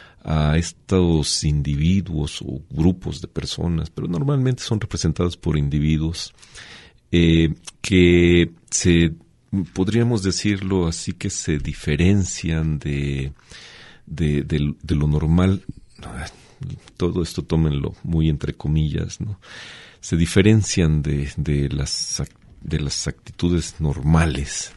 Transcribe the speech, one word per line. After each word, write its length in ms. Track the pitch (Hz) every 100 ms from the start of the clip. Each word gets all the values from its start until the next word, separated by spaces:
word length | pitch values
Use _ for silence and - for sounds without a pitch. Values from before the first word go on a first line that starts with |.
| - _
a 340 | - 78 76 80
estos 840 | 85 - - 95 87 80 71 -
individuos 1000 | 76 73 69 71 82 95 85 78 73 -
o 200 | - 67 -
grupos 500 | - 85 185 82 73
de 80 | -
personas, 640 | - - - 85 80 78
pero 180 | - 170
normalmente 560 | 165 143 139 127 127
son 160 | - 110
representados 560 | - - 80 76 87 -
por 220 | 82 76
individuos, 760 | 71 76 76 78 80 85 - _ - - - - - _ -
eh, 420 | 87 85 82 80 - - _
que 720 | - 92 87 87 87 87 82 - -
se, 440 | - 92 85 82 80 _ _ - 98 82
podríamos 500 | 95 95 113 120 110
decirlo 640 | 95 - 104 98 95 95 82
así, 240 | 82 -
que 180 | - 101
se 280 | - - 73
diferencian 1200 | 78 - 78 73 87 101 87 - 85 80 80 76
de, 540 | 73 71 69 67 67 - _ - - - - - -
de, 380 | 76 76 73
de, 300 | 67 76 73 -
de 140 | - 76
lo 120 | 73
normal. 560 | 76 78 87 95 98 - - - - - - - - - - 87 - - -
Todo 240 | 87 87
esto 220 | 82 -
tómenlo 500 | 73 80 78 71 73 -
muy 260 | 71 82 80
entre 240 | 71 71
comillas, 640 | - 76 78 76 80 85 -
¿no? 200 | 104 - - - - - - _
Se 180 | - 82
diferencian 840 | 85 101 101 110 - 95 78 76
de, 300 | 73 71 71 -
de 320 | 73 71 69
las 500 | 71 69 - - -
ac-, 160 | 69 _ - -
de 180 | 78 76
las 280 | 69 - -
actitudes 680 | - - - 87 85 - -
normales, 920 | 76 69 73 80 82 65 73 - -